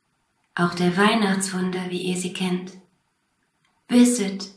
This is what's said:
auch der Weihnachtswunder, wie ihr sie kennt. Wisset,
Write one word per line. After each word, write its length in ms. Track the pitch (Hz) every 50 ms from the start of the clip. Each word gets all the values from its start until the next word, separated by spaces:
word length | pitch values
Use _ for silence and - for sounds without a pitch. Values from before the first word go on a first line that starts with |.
| _ _ _ _ _ _ _ _ _ _ -
auch 180 | - 175 175 175
der 240 | 175 180 175 170
Weihnachtswunder, 840 | 190 208 208 233 226 208 190 190 190 - - 185 185 185 185 185 180 180 180
wie 120 | 180 180
ihr 160 | 180 180 180
sie 160 | 180 - 180 -
kennt. 380 | - 185 180 180 180 185 - - - - _ _ _ _ _ _ _ _ _ _ _ _ _ _ _ _ _ _ _ _
Wisset, 600 | - 247 240 247 240 240 - 196 190 190 - - - -